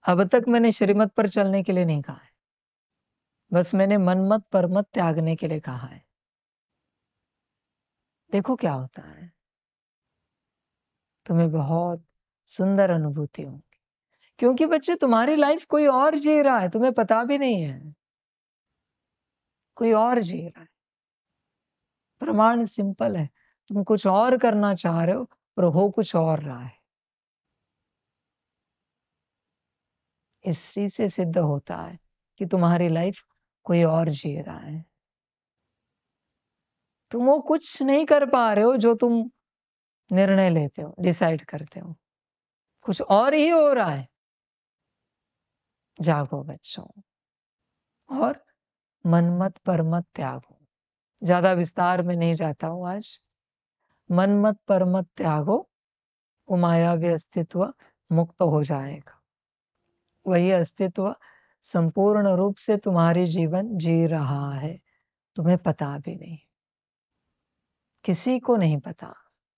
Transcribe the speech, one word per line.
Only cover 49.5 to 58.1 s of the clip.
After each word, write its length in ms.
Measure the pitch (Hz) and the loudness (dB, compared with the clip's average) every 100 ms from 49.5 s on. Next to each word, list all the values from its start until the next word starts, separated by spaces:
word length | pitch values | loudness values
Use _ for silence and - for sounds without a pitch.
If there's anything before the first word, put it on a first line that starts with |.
| - | -6
परमत 480 | - 170 160 170 175 - | -4 -2 0 -4 -6 -10
त्यागो। 440 | 139 127 - _ _ _ _ _ _ _ | -10 -10 -16 _ _ _ _ _ _ _
ज्यादा 300 | 170 180 180 | 0 2 4
विस्तार 480 | 185 170 - 180 180 | 2 -2 -2 0 0
में 140 | 175 175 | -2 -2
नहीं 180 | 165 160 | -2 -2
जाता 320 | 160 143 165 | -4 -6 -10
हूं 220 | 175 180 | -8 -10
आज। 300 | 196 214 - _ _ _ _ _ _ _ _ _ | -10 -12 -18 _ _ _ _ _ _ _ _ _
मनमत 480 | 175 196 202 208 208 - | 0 2 4 2 0 -2
परमत 400 | 196 185 185 175 - | 0 2 0 -4 -6
त्यागो, 520 | 175 151 147 233 381 _ _ _ _ _ _ _ - | -2 0 0 -2 -4 _ _ _ _ _ _ _ -4
वो 80 | 180 | 0
मायावी 500 | 175 165 170 170 170 | 2 2 2 0 0
अस्तित्व 640 | 165 - - 165 175 196 - _ _ _ | -2 -4 -8 -6 -4 -4 -6 _ _ _